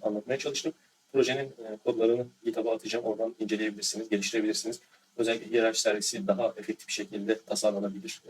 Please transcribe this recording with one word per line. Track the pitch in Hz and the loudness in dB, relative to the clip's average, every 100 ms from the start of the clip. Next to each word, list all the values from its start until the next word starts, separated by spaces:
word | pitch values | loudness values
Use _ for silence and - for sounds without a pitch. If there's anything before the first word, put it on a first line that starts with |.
anlatmaya | 107 104 123 135 | -2 -2 -2 -2
çalıştım. | 151 135 156 - _ _ _ | -2 -2 -4 -6 _ _ _
Projenin, | 135 120 135 135 | 4 4 2 -4
e, | - 110 107 | -8 -10 -4
kodlarını | 120 113 113 120 123 _ | -2 4 4 4 0 _
GitHub'a | 117 117 113 | -4 -2 0
atacağım. | 113 110 113 | -2 -2 -2
Oradan | 113 107 113 113 | -2 -2 -2 -2
inceleyebilirsiniz, | 107 107 107 101 - 104 113 | -2 0 -2 -2 -4 -4 0
geliştirebilirsiniz. | 101 101 117 110 104 113 117 _ _ _ - | 0 0 0 0 0 -4 -8 _ _ _ -2
Özellikle | 113 113 104 | 0 0 0
hiyerarşi | 117 113 110 | 4 4 4
servisi | 113 104 - 110 98 | 2 2 -2 -2 0
daha | 95 - 107 | 2 0 -2
efektif | 104 110 - | -6 -8 -6
bir | |
şekilde | - 101 104 - 110 | -6 -6 -2 0 0
tasarlanabilir. | - - 107 101 101 95 110 - | -2 0 2 2 -2 -6 -10 -12